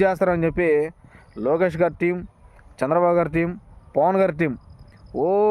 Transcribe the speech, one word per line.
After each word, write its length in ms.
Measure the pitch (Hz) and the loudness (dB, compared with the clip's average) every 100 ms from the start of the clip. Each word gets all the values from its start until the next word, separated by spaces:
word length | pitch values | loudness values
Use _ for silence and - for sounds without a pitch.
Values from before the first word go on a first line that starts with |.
చేస్తారని 440 | 190 180 185 170 165 | 0 2 0 0 -2
చెప్పి 240 | 156 170 147 156 - - - - - 123 | 0 2 2 0 -6 -20 -20 -20 -6 -2
లోకేష్ 320 | 165 180 160 | 0 0 0
గారి 140 | 175 - | -2 0
టీం, 140 | 175 180 - _ - - - - | -2 -2 -8 _ -20 -20 -20 -6
చంద్రబాబు 360 | 131 165 175 175 | -2 2 2 2
గారి 120 | 165 160 | 0 -2
టీం, 140 | 170 180 - - - - | -4 -6 -16 -20 -8 0
పవన్ 200 | 165 190 | 0 2
గారి 120 | 190 151 | 0 0
టీం 140 | 156 120 - - - - - 120 | -4 -4 -12 -20 -20 -20 -14 -4
ఓ 40 | 156 202 214 | -2 2 2